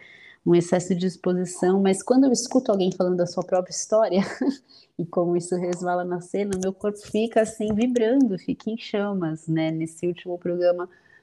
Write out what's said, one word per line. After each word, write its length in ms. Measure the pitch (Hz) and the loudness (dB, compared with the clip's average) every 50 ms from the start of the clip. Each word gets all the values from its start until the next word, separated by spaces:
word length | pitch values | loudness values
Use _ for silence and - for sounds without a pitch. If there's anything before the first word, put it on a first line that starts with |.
| - - - - - - - _ - | -10 -20 -20 -20 -20 -20 -20 _ 2
um 80 | 175 175 | 4 4
excesso 380 | 170 170 170 185 185 170 175 190 | 4 4 2 0 0 0 0 -2
de 120 | 175 180 | 0 0
exposição?" 760 | 185 175 - - 185 180 180 180 175 - - 185 180 190 196 | -2 -2 -2 -2 -2 0 0 -2 -6 -4 -2 0 2 4 4
Mas 220 | 196 190 - - - | 4 2 2 2 0
quando 220 | - 247 262 277 | 2 4 4 4
eu 60 | 269 | 4
escuto 400 | 240 - - - - 262 262 - | 4 0 0 0 0 0 2 2
alguém 200 | 208 202 180 190 | 2 2 2 0
falando 260 | 180 - 185 180 180 | 0 0 0 0 0
da 80 | 175 175 | 0 -2
sua 160 | 175 - 185 180 | -2 -2 -6 -4
própria 280 | - 185 180 180 - | 0 0 -2 -2 -2
história 500 | - - - - 220 220 226 190 175 196 | -6 -10 -4 0 2 2 2 4 2 2
<laughs> 420 | 190 - - - - 285 269 - _ _ - - _ _ _ | 0 0 -2 -4 -2 -2 -2 -4 _ _ -20 -20 _ _ _
e 80 | - 170 | -8 -8
como 300 | 170 - 180 170 175 175 | -4 0 0 2 2 2
isso 180 | 175 170 - 180 | 0 0 -2 -4
resvala 480 | 175 180 180 180 175 180 180 175 180 180 | -2 -2 -4 -4 -4 -2 -2 -2 -2 -2
na 180 | 180 175 180 | -4 -6 -6
cena, 300 | 175 - - 196 202 202 190 185 | -6 -6 -4 -4 -2 -2 -2 -2
meu 120 | 185 190 196 | -2 -4 -4
corpo 260 | - - 208 208 202 | -4 -4 -4 -4 -6
fica 420 | - - - 214 220 226 - 226 | -8 -4 -2 -2 -2 0 2 0
assim, 320 | 220 214 - - 214 214 214 | 0 0 -2 -4 -4 -2 0
vibrando, 640 | 202 240 254 247 240 220 220 254 277 269 220 190 | 0 0 0 2 2 2 4 4 4 4 2 0
fica 320 | 170 - - - - - 214 | -2 -4 -6 -6 -6 -6 -8
em 80 | 220 | -8
chamas, 720 | 233 - - - 202 202 202 196 190 170 160 156 156 - | -8 -6 -4 -4 -2 -2 -2 -2 -2 -4 -4 -4 -6 -4
né? 240 | - 160 160 160 160 | -2 0 0 0 0
Nesse 340 | 160 160 160 160 160 - - | -2 -4 -4 -6 -6 -6 -4
último 300 | 175 175 - - 180 175 | -4 -4 -4 -6 -8 -8
programa, 500 | 175 - 180 175 175 175 175 175 175 180 - _ _ _ _ _ _ | -6 -4 -4 -2 2 2 2 2 0 -4 -10 _ _ _ _ _ _